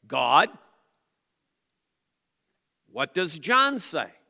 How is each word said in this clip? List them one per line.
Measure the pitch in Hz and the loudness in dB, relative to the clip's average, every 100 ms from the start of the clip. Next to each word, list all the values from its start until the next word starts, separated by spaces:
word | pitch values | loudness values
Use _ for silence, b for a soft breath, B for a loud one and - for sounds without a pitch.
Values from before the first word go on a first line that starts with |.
| _ | _
God. | 131 123 143 226 - _ _ _ _ _ _ _ _ _ _ _ _ _ _ _ _ _ _ _ _ _ _ _ | -2 4 4 4 -4 _ _ _ _ _ _ _ _ _ _ _ _ _ _ _ _ _ _ _ _ _ _ _
What | - 139 | -8 -4
does | 180 180 156 | -4 -6 -6
John | 151 254 277 269 | 0 2 2 -2
say? | - 160 98 _ | -6 -6 -8 _